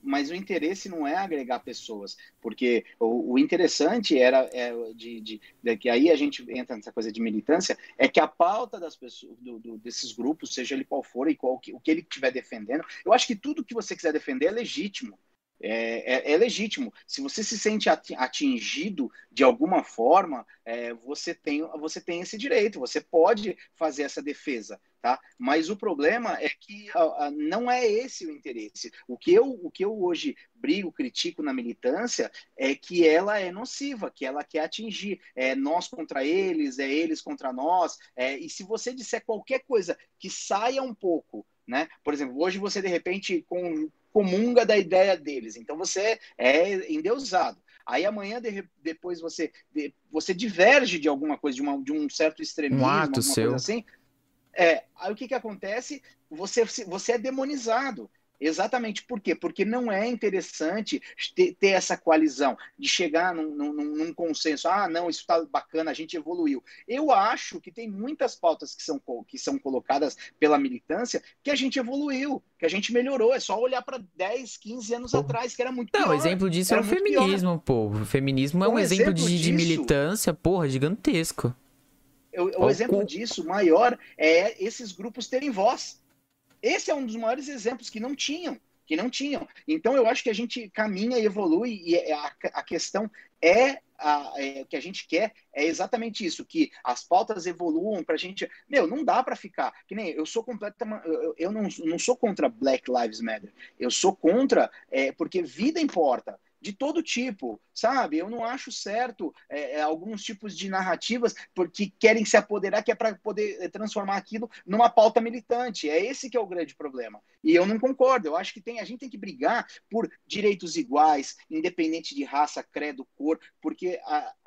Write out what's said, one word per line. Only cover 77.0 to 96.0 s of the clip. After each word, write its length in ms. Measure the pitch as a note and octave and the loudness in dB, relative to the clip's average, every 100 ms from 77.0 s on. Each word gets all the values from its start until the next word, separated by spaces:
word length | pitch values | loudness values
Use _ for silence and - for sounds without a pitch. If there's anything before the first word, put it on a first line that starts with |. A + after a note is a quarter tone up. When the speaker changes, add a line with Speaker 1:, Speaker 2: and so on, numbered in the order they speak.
Speaker 1:
pior. 180 | G4+ G4+ | 4 4
Speaker 2:
feminismo, 360 | F#3+ G3 F3+ E3+ | 4 4 2 0
pô. 280 | - B2 G#2+ | 2 2 2
O 160 | G#2 | 0
feminismo 600 | G#2 C#3 C3+ C3+ C#3 F3 | 0 2 2 2 2 4
é 40 | G3 | 4
um 60 | |
Speaker 1:
Um 40 | A3+ | 4
Speaker 2:
exemplo 280 | F3+ F#3+ G#3 | 4 6 4
Speaker 1:
exemplo 200 | E3+ E3+ | 4 2
Speaker 2:
de, 100 | F3 | 4
de 60 | |
Speaker 1:
disso 100 | E3 E3+ | 4 4
Speaker 2:
militância, 760 | E3+ D#3+ B2+ C#3+ D3 G#3+ - | 4 2 2 2 2 0 0
porra, 360 | D#3 D#3+ F#3 D3+ | 2 2 2 2
gigantesco. 840 | C3 C#3+ G#3 - G#3 B2+ - B2 - _ _ _ _ _ _ _ | 2 0 0 2 2 0 -2 -4 -4 _ _ _ _ _ _ _
Speaker 1:
Eu, 120 | F#3 F3+ F3+ | -2 -2 2
o 60 | F3+ | 2
Speaker 2:
Ó, 40 | |
Speaker 1:
exemplo 300 | - A#3 G3+ | 4 2 2
Speaker 2:
o 40 | |
Speaker 1:
disso 400 | G3+ F#3 A3+ - | 0 -4 -6 -6
maior 540 | D#3+ F#3+ F3+ D#3+ B3 A#3+ - - | -2 4 8 8 6 2 -10 0
é 480 | D#3 E3 F#3+ - | 4 6 4 -2
esses 280 | G3 - A#3 | -6 -6 -12
grupos 340 | E3+ A#3+ A3+ G#3+ | -10 -12 -10 -4
terem 240 | C4 C#4+ | -2 -2
voz. 500 | G3+ G#3 C4+ - - _ _ _ _ _ _ | 2 2 2 -6 -14 _ _ _ _ _ _
Esse 300 | A3 F#4 - | 0 0 0
é 40 | |
um 120 | D4+ B3+ | -2 -2
dos 80 | |
maiores 340 | A3 A3+ C4 C#4 | -4 -2 -2 -4
exemplos 400 | C#4 G3+ B3+ - | -6 -6 -6 -10
que 120 | G#3+ | -8
não 160 | A#3 C#4+ | -6 -4
tinham, 420 | - D#4 E4+ C#4+ _ _ | -4 -4 -6 -8 _ _
que 120 | _ - | _ -2
não 120 | A#3 | -2
tinham. 380 | - C#4 C#4 - - - | -4 -4 -6 -8 -16 -4
Então, 280 | D#4 A3+ | 0 2
eu 140 | C4+ A3+ | 4 4
acho 160 | B3 | 2
que 60 | B3 | 0
a 40 | |
gente 340 | G3+ A#3+ B3+ G#3+ | -2 -4 -6 -10
caminha 460 | - G#3 F#3+ A3 B3 | -4 -2 0 0 2
e 80 | |
evolui, 560 | G#3+ G3 F#3+ E3 B3 G#3 | 2 2 2 2 2 -6
e 100 | E3+ | 0
é, 180 | E3+ - | 2 2
a, 200 | D3 D3 - - | -4 -4 -6 -6
a 80 | - | -6
questão 440 | - E3 - F#3+ G#3+ - - _ | -4 -6 -2 -4 -4 -8 -20 _
é, 380 | D#3+ G3 C4 C4+ _ _ | 6 8 6 2 _ _
a, 360 | D3+ D3 C#3+ - | 0 0 0 -6
é, 240 | C#3 C#3 | -6 -8
o 40 | C3+ | -8
que 100 | D3+ | -8
a 60 | |
gente 240 | D#3+ F#3+ - | -8 -14 -2
quer 260 | D#3+ G#3+ _ _ | 0 0 _ _
é 100 | C#3 | -2
exatamente 640 | D#3 D#3+ F#3 A#3+ | -2 0 -2 -2